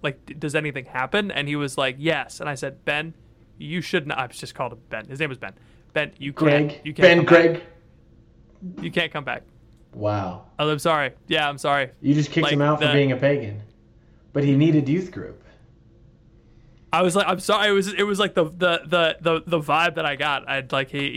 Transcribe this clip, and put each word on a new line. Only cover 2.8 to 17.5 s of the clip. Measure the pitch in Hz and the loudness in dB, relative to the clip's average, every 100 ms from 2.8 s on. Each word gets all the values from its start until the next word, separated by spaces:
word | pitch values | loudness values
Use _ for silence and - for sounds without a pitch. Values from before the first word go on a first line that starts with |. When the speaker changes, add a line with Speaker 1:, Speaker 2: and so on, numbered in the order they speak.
Speaker 1:
"Ben, | - 147 160 - - - - - | -4 -4 -6 -12 -20 -20 -20 -18
you | 147 175 | -8 -8
should | - 185 143 | -4 -4 -2
not," | - | -4
I | 127 | -6
just | - 131 - | -10 -14 -8
called | 127 | -8
him | 117 - | -10 -10
Ben. | 110 - | -10 -8
His | 135 | -6
name | 156 | -6
was | 127 | -6
Ben. | 101 - - - _ | -12 -16 -20 -20 _
"Ben, | 156 147 - | -4 -4 -6
you | 139 | -10
can't, | 139 156 147 147 | 0 4 4 2
Speaker 2:
Greg. | - | -4
Speaker 1:
you | 151 | -10
can't | 151 185 | 4 6
Speaker 2:
Ben | 170 147 | 8 8
Speaker 1:
come | |
back. | 170 165 | 6 6
Speaker 2:
Greg. | - - - - - _ - _ _ - - 185 185 | 2 -6 -20 -20 -20 _ -20 _ _ -20 -18 -14 -10
Speaker 1:
You | 170 | -4
can't | 175 160 | -2 -2
come | 156 | -4
back." | 127 120 - - - - _ | -6 -8 -10 -20 -20 -20 _
Speaker 2:
Wow. | 120 104 104 92 87 - - | -6 -2 -2 -4 -8 -14 -4
Speaker 1:
I | |
was, | 151 | -2
"I'm | 151 | 0
sorry." | 170 156 135 - - | 2 2 0 -6 -4
Yeah, | 156 147 | 0 0
I'm | 143 | -2
sorry. | 151 143 127 - | 0 0 0 -2
Speaker 2:
You | 135 | 0
just | 147 147 | 2 2
kicked | - | 0
Speaker 1:
Like, | 147 | 2
Speaker 2:
him | 147 | 2
out | 147 151 | 2 2
for | 151 | 2
Speaker 1:
the | |
Speaker 2:
being | 143 135 | 4 2
a | 127 | 2
pagan. | 135 143 110 104 - _ _ _ _ _ - | 2 0 -2 -10 -16 _ _ _ _ _ -8
But | 143 | -2
he | 143 139 | 2 4
needed | 156 156 131 | 4 4 2
youth | 165 185 | -2 -4
group. | - 87 - - - - _ _ - - - - - - - - - - | -10 -14 -16 -20 -20 -20 _ _ -20 -20 -20 -20 -20 -20 -20 -20 -20 -4
Speaker 1:
I | 160 | 2
was | 185 | 2
like, | 180 175 | 2 0
"I'm | 185 | 0
sorry." | - | 0